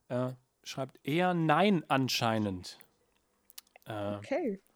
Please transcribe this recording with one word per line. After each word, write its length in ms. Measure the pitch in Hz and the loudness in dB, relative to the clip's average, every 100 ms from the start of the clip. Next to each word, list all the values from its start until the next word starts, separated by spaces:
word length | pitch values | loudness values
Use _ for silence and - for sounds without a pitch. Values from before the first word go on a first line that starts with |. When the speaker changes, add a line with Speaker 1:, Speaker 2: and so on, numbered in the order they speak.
| _ | _
Speaker 1:
äh, 240 | 123 127 127 _ _ | -4 -4 -6 _ _
schreibt 360 | - - 127 - - | -12 -8 -8 -8 -2
eher 280 | 165 180 | 0 2
Nein 500 | 175 156 151 202 175 - | 2 2 4 6 4 2
anscheinend. 880 | 135 127 - 117 110 104 92 95 - - _ _ _ _ _ _ - - - | 2 2 0 2 2 0 -2 -10 -16 -20 _ _ _ _ _ _ -20 -20 -20
Äh, 340 | - 107 101 101 | -12 -6 -6 -6
Speaker 2:
Okay. 420 | 101 294 285 196 _ | -4 -2 -2 -4 _